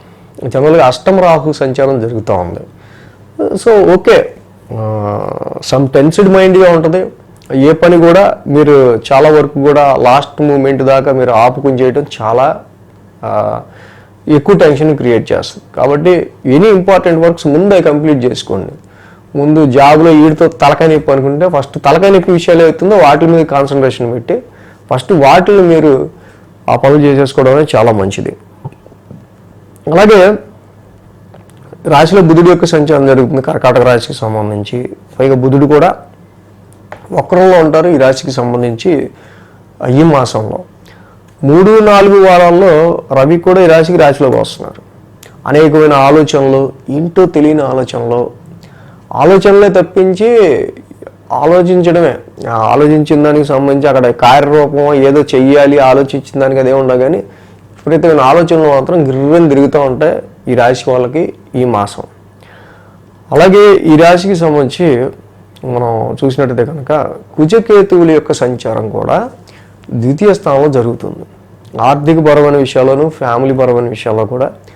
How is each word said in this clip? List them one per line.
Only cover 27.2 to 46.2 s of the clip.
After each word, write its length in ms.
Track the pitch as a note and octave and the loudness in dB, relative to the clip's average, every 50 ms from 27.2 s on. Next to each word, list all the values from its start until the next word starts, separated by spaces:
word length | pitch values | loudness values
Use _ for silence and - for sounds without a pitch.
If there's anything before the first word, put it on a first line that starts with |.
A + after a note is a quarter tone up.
| C#3 C3 - - C3+ B2+ | 0 -2 0 0 2 2
అనేది 260 | C3+ D3 D#3 D3 - A2+ | 2 2 0 0 0 0
చాలా 140 | A2 A#2 | 0 0
మంచిది. 440 | A2 G#2 G2 G2 G2+ - - - - - _ _ _ _ - - - _ _ _ - - _ - - - - _ _ _ - _ _ - - _ - - - D3+ | 0 0 -2 -4 -6 -8 -10 -10 -10 -12 _ _ _ _ -20 -20 -20 _ _ _ -20 -20 _ -20 -20 -20 -20 _ _ _ -20 _ _ -20 -20 _ -20 -14 -8 -4
అలాగే 480 | D3+ F3+ G#3 G#3+ A3 G3 F3+ G3+ G#3+ G#3 - - - - _ - _ - - - - - - - - - - - - - - - - - - - - - - - | 0 2 4 4 4 4 4 2 2 -2 -8 -14 -20 -20 _ -20 _ -20 -20 -20 -20 -20 -20 -20 -20 -20 -20 -20 -20 -20 -20 -20 -20 -20 -20 -20 -20 -12 -6 -2
రాశిలో 320 | - C#3 D#3+ D#3+ F#3 G3+ | 0 2 2 2 2 2
బుధుడి 280 | F#3 D#3+ E3 E3 E3+ F3+ | 2 4 4 4 4 4
యొక్క 160 | F3+ E3+ F3 | 2 2 0
సంచారం 420 | E3 - D#3 D3 D3+ D#3 C#3+ C#3 C3+ | -2 0 -2 0 0 0 0 2 2
జరుగుతుంది 340 | C3+ C3 B2+ A#2 D#3 C3+ | 2 2 0 0 -2 -4
కర్కాటక 400 | C3 - D#3 - - B2+ B2 B2+ | -4 -4 -4 -2 0 0 2 2
రాశికి 320 | B2 B2+ B2 A#2 - - C#3+ | 2 2 2 0 -2 -6 -10
సంబంధించి. 760 | - A2+ A2 G#2+ G#2+ G#2+ G#2+ G#2+ G#2 G2+ - - B2 B2 - - - - - - - | -10 -8 -8 -6 -6 -6 -6 -8 -8 -8 -8 -10 -10 -10 -10 -14 -18 -20 -14 -6 -2
పైగా 160 | C3 C3+ C3+ | -2 0 0
బుధుడు 300 | B2+ B2+ C3+ C3 C#3 C#3+ | 0 0 0 2 2 2
కూడా 300 | C#3 D3+ D3 D#3+ F#3+ - - - - - _ - - _ _ _ _ - - - - - - - - - - - - | 2 2 2 2 0 -2 -4 -10 -20 -20 _ -20 -20 _ _ _ _ -20 -20 -20 -20 -20 -20 -20 -20 -20 -20 -16 -8
వక్రంలో 480 | - - C#3 - F#3 F3+ F#3 F#3 F#3 F3 | -6 -6 -4 -2 0 2 4 4 4 4
ఉంటారు 280 | D#3+ D#3 D3+ D#3+ E3 F3 | 2 2 2 0 0 0
ఈ 100 | E3+ C3+ | 0 2
రాశికి 340 | C3 C3 C3+ - - D3 | 2 0 0 -2 -6 -8
సంబంధించి. 800 | B2+ C3 B2 B2 A#2+ B2 A#2+ A#2+ A#2 A2+ - F#3 E3 C3+ - - - - - - - - - - - _ _ _ _ - - B2 | -6 -6 -4 -4 -4 -4 -4 -6 -6 -6 -4 -2 -2 -2 -4 -8 -12 -18 -20 -20 -20 -20 -20 -20 -20 _ _ _ _ -10 -6 -2
ఈ 140 | B2 C#3 D#3+ | 0 2 2
మాసంలో 560 | E3 D3 C3+ B2+ A2+ - A#2 G#2+ G#2 E2+ - - - _ _ - - - - - _ _ _ _ _ _ _ - | 2 2 0 0 -2 -4 -6 -6 -6 -8 -12 -14 -16 _ _ -20 -20 -20 -20 -20 _ _ _ _ _ _ _ -2
మూడు, 360 | C3+ D3 F3 F#3 G#3 A3 A3 | 2 2 4 4 4 4 4
నాలుగు 460 | G#3 G#3 G3+ G3 G3 G3+ G3+ G3 F#3+ | 4 4 4 4 4 4 4 4 4
వారాల్లో 800 | F#3+ F3+ F3+ F3+ F3 E3+ F3 G3 F#3+ D#3 D3+ E3 E3+ E3+ - - - C3+ | 4 4 4 4 4 2 2 2 2 2 2 2 0 -2 -4 -6 -4 -2
రవి 260 | C3+ C3+ D3 E3+ E3+ | 0 0 2 0 0
కూడా 220 | E3+ F#3 F3+ F#3+ | 0 0 2 2
ఈ 60 | F3+ E3 | 4 4
రాశికి 300 | D#3+ E3 D#3+ E3 F3+ E3+ | 4 2 2 0 0 2
రాశిలోకి 400 | D#3 C#3+ C#3 - D3 B2+ A#2+ A2+ | 2 0 0 0 0 0 0 -2
వస్తున్నారు. 440 | A2 - - - - - - - - - - - - - - - - - - - - - | -4 -6 -8 -12 -16 -16 -16 -20 -20 -20 -20 -20 -20 -20 -20 -20 -20 -20 -20 -14 -8 -2
అనేకమైన 460 | C3+ D3+ D#3+ D3+ D3 D#3 D#3 D3+ D3 | 0 2 2 2 2 2 2 2 2
ఆలోచనలు, 800 | C#3 C3+ C#3 C#3+ D#3 | 2 2 4 2 2